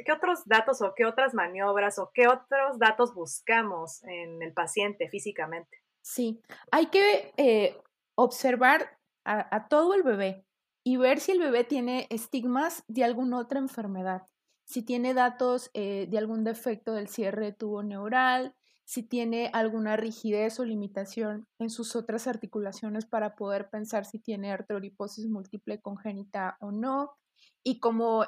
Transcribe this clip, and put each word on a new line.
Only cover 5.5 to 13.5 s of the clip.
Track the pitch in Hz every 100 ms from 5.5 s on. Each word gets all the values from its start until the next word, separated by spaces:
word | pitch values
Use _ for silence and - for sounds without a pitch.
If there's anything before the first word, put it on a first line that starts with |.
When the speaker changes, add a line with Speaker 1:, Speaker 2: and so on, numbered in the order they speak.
| 165 - - _ _
Speaker 2:
Sí, | - - 233 220 - - -
hay | 285 320
que, | 381 403 415 - -
eh, | 277 220 202 - - _ _ -
observar | 247 - 262 240 254 302 - _ _ _
a, | - 208 -
a | 208 214
todo | 302 339
el | 392
bebé | 294 202 190 190 _ _ _ _
y | 247 254
ver | 254 269
si | -
el | 381
bebé | 311 240
tiene | 233 277 240 254 -
estigmas | 226 226 262 240 254 320 339 -
de | 233
alguna | 240 240 254 247
otra | 233